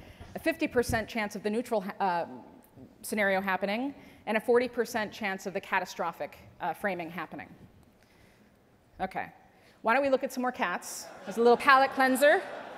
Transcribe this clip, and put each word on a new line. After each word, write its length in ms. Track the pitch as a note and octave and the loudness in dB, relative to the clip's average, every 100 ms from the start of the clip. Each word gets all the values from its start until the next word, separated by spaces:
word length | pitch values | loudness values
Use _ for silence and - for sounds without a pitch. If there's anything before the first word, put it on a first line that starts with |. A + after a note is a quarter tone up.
| - - - | -20 -20 -14
a 40 | - | -6
fifty 260 | D#4+ D#4+ D4+ | -2 -2 0
percent 420 | B3 A#3 A3+ G#3 | 0 0 0 -2
chance 280 | A#3 G#3 G3+ | -4 -4 -4
of 80 | |
the 40 | G#3+ | -4
neutral 320 | G#3+ - A3 | -2 -2 -2
ha-, 120 | F#3+ F#3+ | -2 -2
uh, 260 | G3 F3 D#3 B2 - - - - B2+ - | 0 0 -4 -8 -18 -20 -20 -20 -20 -16
scenario 380 | - A3 G3 F#3+ | -6 -2 0 0
happening, 540 | G3 F#3 G3 G#3+ C#4 - - - - | 0 -2 -2 -4 -6 -8 -18 -12 -4
and 100 | G#3+ | -2
a 40 | |
forty 260 | G#3+ A#3+ B3 | 2 2 2
percent 460 | B3 A3 A3+ G#3 | -2 -4 -4 -6
chance 340 | - G#3 F#3+ G3+ | -6 -6 -6 -6
of 80 | |
the 60 | F3+ | -8
catastrophic, 800 | - F#3+ F3+ - F3 - D3 - - - | -2 -2 -2 -6 -6 -6 -10 -12 -20 -8
uh, 140 | F3 | -8
framing 340 | E3 - F3 D#3+ | -4 -6 -6 -8
happening. 400 | E3+ D#3 D#3 - - - - - _ _ _ - _ _ _ _ _ _ - | -10 -12 -12 -16 -18 -20 -20 -20 _ _ _ -20 _ _ _ _ _ _ -10
Okay, 260 | F#3+ E3 G#2+ - _ _ _ _ | -8 -8 -10 -12 _ _ _ _
why 120 | A3 | 2
don't 80 | B3 | 2
we 80 | C#4+ | 4
look 140 | C4 | 2
at 80 | C#4 | 0
some 100 | - | -4
more 80 | B3 | -4
cats? 560 | A#3+ G3 F3+ - - - - | -2 -2 -4 -8 -14 -14 -16
There's 120 | - G#3 | -8 4
a 40 | |
little 160 | A#3+ A#3 | 6 6
palate 360 | C#4+ C4+ C4+ | 8 8 6
cleanser. 500 | C4+ C4 C4 D4 F4+ F4+ - - | 4 2 6 6 6 2 -10 -12